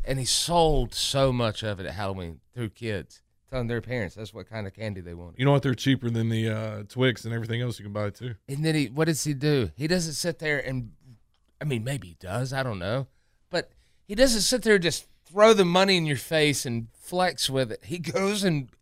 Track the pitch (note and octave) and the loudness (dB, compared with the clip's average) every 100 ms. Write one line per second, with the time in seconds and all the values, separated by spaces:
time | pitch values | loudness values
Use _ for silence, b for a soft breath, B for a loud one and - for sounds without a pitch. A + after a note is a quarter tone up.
0 | - C3+ B2 - - E3+ D#3+ C#3 A#2+ - | -4 -2 0 -2 2 4 4 4 0 -2
1 | - C#3 C3+ B2 A#2 G#2 A2 G2 F2 F2+ | -2 2 2 2 0 -2 -6 -6 -8 -6
2 | G2+ F#2+ E2+ D#2+ _ - A2+ - A2+ G2+ | -6 -6 -8 -12 _ -10 -10 -8 -6 -6
3 | C#2+ - _ _ _ C3 A#2 A#2 A2 B2 | -8 -16 _ _ _ -6 -4 -4 -4 -6
4 | G2 - A2 A2 F#2 A2 G2 G2 A2 F#2+ | -6 -8 -14 -14 -12 -10 -10 -8 -8 -8
5 | F2 F2 F2 - C3+ C#3+ C#3 A#2+ - C3 | -10 -12 -12 0 4 4 2 0 2 2
6 | A#2+ A2+ A2+ A2+ A2+ A2 A2 G#2+ G#2 B2 | 2 0 0 0 0 -2 -6 -8 -8 0
7 | B2+ A2+ A2+ A#2 A2 A#2 B2 A2+ G#2 G#2 | 0 0 -4 -6 -4 -4 -4 -6 -8 -6
8 | G#2 - B2 A2+ - C#3 D#3 D#3 B2+ C3+ | -6 -6 -12 -12 -10 -4 0 2 0 0
9 | D#3+ D#3 D3+ C#3 D3+ C#3+ G2+ - D#3 F3+ | 0 0 -2 -2 2 2 0 -2 -2 0
10 | E3 C#3 F3 - D#3 C#3+ B2+ C3 A2+ - | -2 -4 -6 -4 -2 -2 -2 -4 -6 -12
11 | C3 A2+ _ _ _ - D3 A#2+ A#2 C#3 | -20 -20 _ _ _ -8 -4 -2 -2 -6
12 | F#2 E2+ F2+ G#2 C3 C3+ C3 G2+ F2+ B2+ | -8 -14 -6 -4 -4 -4 -4 -4 -4 -4
13 | C3 _ _ _ _ F3 - _ _ _ | -4 _ _ _ _ -6 -6 _ _ _
14 | - G#3 C4 A3+ F3 B3 A3 G3+ E3 - | -4 4 6 6 2 2 4 4 4 -2
15 | - _ _ F3+ G#3+ G#3+ F3+ F3+ G3 F#3 | -6 _ _ 6 8 8 6 4 4 4
16 | D#3+ C3 - D#3+ D3+ C3 C3+ A#2 A#2 _ | 2 -2 0 2 2 2 -2 -4 -6 _
17 | - F3+ F3+ C#3 - C3+ A#2+ G#2+ - F3+ | -6 0 0 0 -2 0 -2 -4 -8 -8
18 | D#3 F3 G3 G#3 F#3+ D3+ B2+ _ | -4 -2 0 0 2 0 -2 _